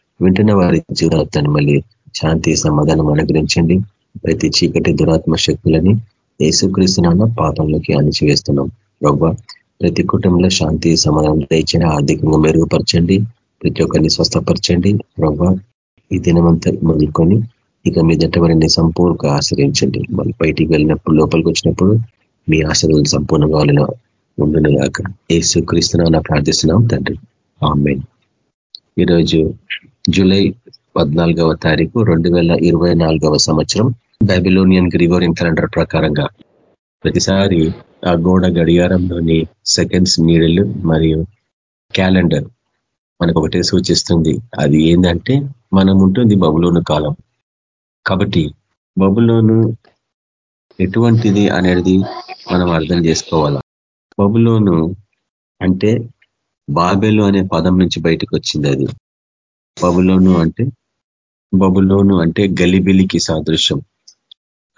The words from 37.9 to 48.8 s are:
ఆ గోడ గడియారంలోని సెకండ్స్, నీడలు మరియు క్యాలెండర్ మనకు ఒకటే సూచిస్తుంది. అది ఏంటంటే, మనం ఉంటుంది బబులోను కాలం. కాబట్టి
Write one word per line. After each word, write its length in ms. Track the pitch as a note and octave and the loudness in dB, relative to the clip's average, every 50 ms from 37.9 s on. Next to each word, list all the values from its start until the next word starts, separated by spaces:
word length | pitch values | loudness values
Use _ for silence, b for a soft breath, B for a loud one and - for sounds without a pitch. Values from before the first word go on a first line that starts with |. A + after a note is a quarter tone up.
| _ - - | _ -8 -4
ఆ 60 | F2+ F2 | -2 -2
గోడ 340 | E2+ E2+ F2+ F#2 F#2 F2+ | 0 2 2 2 2 2
గడియారంలోని 1000 | F#2 E2+ E2+ E2 D#2+ E2+ F2 F2 F2+ F#2 F2+ F2+ F2+ F2 E2+ E2 E2 D#2+ D#2+ E2 - _ _ - | 2 0 0 2 2 2 2 2 2 0 0 -2 -2 -4 -4 -2 0 0 0 -2 -4 _ _ -6
సెకండ్స్, 560 | - - - E2+ - - F#2 F2+ F#2 - - | -4 -2 -2 -2 -2 0 0 0 0 0 0
నీడలు 440 | E2 E2 E2+ E2 E2 E2 E2 F#2 G2+ | 2 2 2 4 2 2 2 2 0
మరియు 640 | G2 - - F#2 E2 D#2 D#2 D#2+ D#2+ D#2 D#2+ E2 - _ _ _ _ _ _ _ _ _ _ _ _ - | -2 -4 -6 -4 -2 0 0 0 0 0 -2 -4 -8 _ _ _ _ _ _ _ _ _ _ _ _ -4
క్యాలెండర్ 500 | - F#2+ F#2+ F#2+ F#2 F2+ E2+ D#2+ C#2+ C#2+ - _ _ _ _ _ _ _ _ _ _ _ _ _ - F2 | -2 0 0 2 2 2 0 0 -2 -4 -8 _ _ _ _ _ _ _ _ _ _ _ _ _ -4 -2
మనకు 160 | E2+ E2+ E2 | -2 0 0
ఒకటే 220 | D#2 D#2+ D#2+ F2+ F2 | -2 -2 -2 -2 -2
సూచిస్తుంది. 760 | - - F2+ F2+ - F2 - - - F2 E2+ D#2+ D#2 C#2 A#1 - - - - | 0 0 0 0 0 -2 -2 0 0 0 0 0 0 -2 -4 -6 -10 -6 -4
అది 240 | C#2+ D2 D2 D#2 D#2 | -2 0 2 2 2
ఏంటంటే, 600 | D#2+ E2+ F2 F#2 F2 E2+ E2+ - - C3 C#3+ C#3+ C#3 - _ _ - - | 4 2 2 2 2 0 -2 -2 -2 -2 -2 -2 -4 -10 _ _ -2 0
మనం 260 | G2 F#2+ F#2+ F#2+ F#2+ | 2 2 4 4 4
ఉంటుంది 360 | F#2+ F#2+ F#2 - B2 A2+ G#2 | 4 2 2 2 2 2 2
బబులోను 480 | F#2+ F2+ D#2 D#2 E2 E2+ F2+ F2 E2+ E2 | 2 2 2 2 2 0 2 0 0 0
కాలం. 340 | - D#2 D2+ D#2 D2 D2 - - _ _ _ _ _ _ _ _ _ _ _ _ _ _ _ - | 0 -2 -2 -2 -4 -6 -8 -12 _ _ _ _ _ _ _ _ _ _ _ _ _ _ _ -6
కాబట్టి 480 | - F#2+ F#2 G2+ G2 - F2+ D#2 D2 - _ _ _ _ _ | -4 -2 -2 -2 0 0 -2 -2 -2 -6 _ _ _ _ _